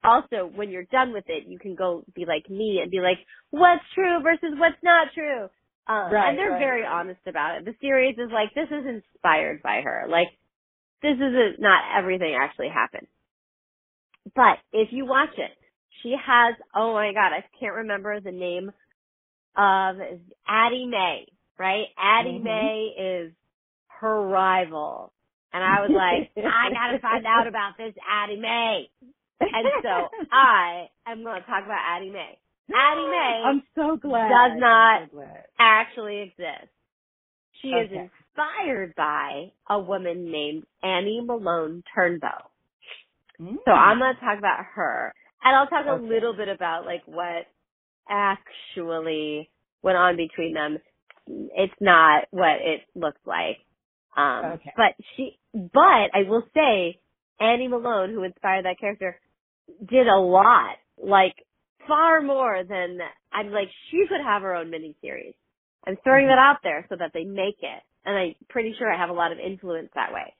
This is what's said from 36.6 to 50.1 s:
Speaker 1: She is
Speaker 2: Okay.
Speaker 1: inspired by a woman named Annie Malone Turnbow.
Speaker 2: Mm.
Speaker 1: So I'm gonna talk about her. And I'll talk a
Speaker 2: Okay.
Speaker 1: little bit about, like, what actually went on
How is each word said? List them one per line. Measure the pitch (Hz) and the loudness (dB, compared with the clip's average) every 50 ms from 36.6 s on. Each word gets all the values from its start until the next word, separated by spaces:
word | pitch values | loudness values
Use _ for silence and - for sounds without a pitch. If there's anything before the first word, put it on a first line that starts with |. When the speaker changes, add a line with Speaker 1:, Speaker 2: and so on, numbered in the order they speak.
| - _ _ _ _ _ _ _ _ _ _ _ _ _ _ _ _ _ _ - | -16 _ _ _ _ _ _ _ _ _ _ _ _ _ _ _ _ _ _ -14
Speaker 1:
She | - 269 | -10 -4
is | 254 240 226 196 | -2 -2 -2 -2
Speaker 2:
Okay. | 196 185 180 180 _ _ _ _ _ | -6 -12 -14 -14 _ _ _ _ _
Speaker 1:
inspired | - 302 302 320 427 403 320 262 214 190 175 160 | -4 -4 -4 -4 -6 -4 -4 -4 -4 -6 -8 -4
by | - 160 151 147 147 143 143 135 139 160 190 _ _ _ - | -4 -2 -2 0 -2 -4 -6 -8 -12 -14 -14 _ _ _ -2
a | 208 208 | -2 -2
woman | 190 175 196 190 185 175 170 180 175 170 | -2 -4 -6 -4 -4 -6 -6 -6 -8 -8
named | 160 151 147 147 147 160 156 _ _ _ | -6 -6 -6 -6 -6 -10 -12 _ _ _
Annie | - 190 185 175 185 202 214 233 | -6 -2 -2 -2 -2 -2 -4 -6
Malone | 240 240 240 233 208 180 170 170 160 156 165 175 175 - - | -6 -6 -8 -6 -2 -2 -2 -2 -2 -6 -8 -12 -16 -8 0
Turnbow. | - 185 175 175 165 143 - - - - - _ _ _ _ _ _ _ - - - _ _ _ _ _ _ _ _ | 0 0 2 0 -2 -6 -8 -8 -8 -14 -20 _ _ _ _ _ _ _ -20 -20 -20 _ _ _ _ _ _ _ _
Speaker 2:
Mm. | 165 175 214 330 494 | -16 -12 -12 -4 4
Speaker 1:
So | - | 4
I'm | 208 151 151 190 214 233 | 6 8 8 8 6 6
gonna | 254 262 254 247 | 2 0 -2 -2
talk | 247 240 208 208 | -4 -4 -4 -2
about | 202 196 170 - 196 - - | 0 -2 -2 -2 -4 -12 -8
her. | - 180 143 117 123 123 117 - _ _ _ _ _ - | -6 -4 -4 -2 -4 -6 -8 -10 _ _ _ _ _ 2
And | 262 269 | 4 6
I'll | 269 277 277 | 6 4 4
talk | 339 311 285 | 0 -4 -2
a | 285 | -2
Speaker 2:
Okay. | 269 247 233 226 | -4 -4 -2 -2
Speaker 1:
little | 226 226 214 233 220 | -2 -2 -2 -2 -4
bit | 180 - 190 | -4 -6 -8
about, | 196 - 180 170 160 165 180 | -6 -6 -6 -6 -6 -6 -8
like, | 185 175 175 - | -8 -10 -10 -12
what | - 156 165 175 175 170 170 170 _ _ _ _ _ _ _ _ _ _ _ _ - | -12 -10 -8 -8 -6 -6 -8 -10 _ _ _ _ _ _ _ _ _ _ _ _ -6
actually | 202 202 202 202 196 - _ - - - - - - - 170 165 165 165 160 165 160 156 151 151 151 151 156 _ _ _ _ _ _ _ | -2 0 0 0 0 -2 _ -20 -20 -20 -20 -16 -12 -10 -8 -6 -6 -6 -4 -4 -4 -4 -4 -6 -8 -8 -10 _ _ _ _ _ _ _
went | _ 185 185 180 | _ 0 2 4
on | 180 180 | 4 4